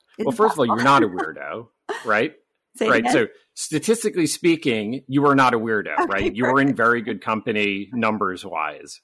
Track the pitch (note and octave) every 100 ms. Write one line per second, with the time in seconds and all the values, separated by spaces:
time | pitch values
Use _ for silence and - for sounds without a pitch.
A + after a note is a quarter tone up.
0 | _ - F3 - G#3+ - A#2+ A2 C3 C#3
1 | G#2+ F2+ D#2+ D2 C#2+ G2+ A#2 _ - G#4
2 | A#2+ G#2+ B2+ - _ _ _ - A3 A3+
3 | A#3+ C#3+ G#2+ - _ - - D3+ G#3 A3+
4 | G#3+ F3+ D3+ - E3+ E3 C#3 A2 G#2 C3
5 | - C#3 C#3+ C3+ B2+ A#2 A2+ G#2+ E2 D2+
6 | F4 G2 F#2+ G#2 B2 C3+ C3+ A#2+ A#2 A#2
7 | A2 G2+ A#2+ A2 A#2+ G#2+ G#2 G2 G2 A#2+
8 | A2+ G#2+ G2 F2+ F#2+ E2 D2+ D2 D2 -